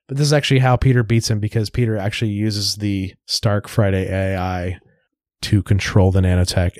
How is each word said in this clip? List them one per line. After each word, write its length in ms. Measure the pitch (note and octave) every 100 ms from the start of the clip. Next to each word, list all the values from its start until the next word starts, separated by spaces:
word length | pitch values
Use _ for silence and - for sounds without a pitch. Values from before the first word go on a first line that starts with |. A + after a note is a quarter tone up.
| _
But 80 | C#3
this 100 | D3
is 60 |
actually 260 | D3 - C3+
how 160 | B2+ B2
Peter 260 | C3+ B2
beats 260 | G#2+ A#2 -
him, 80 | G#2+
because 320 | G#2+ A2+ G#2
Peter 260 | - A#2 G#2+
actually 360 | G2 - A2+
uses 440 | G2+ G#2+ G#2 F#2+ G#2
the 380 | G#2 G2 F#2+ - -
Stark 420 | - A2 G2+ -
Friday 400 | - G2+ F#2+ F#2+
A 260 | F#2+ F#2+ F#2+
I 420 | F#2 F2+ F2+ F2 _ _ _ _ _ _
to 200 | - G#2+
control 480 | - G2 - G#2 F#2+
the 100 | F#2+
nanotech 520 | F#2 F2+ F2+ - F2+ -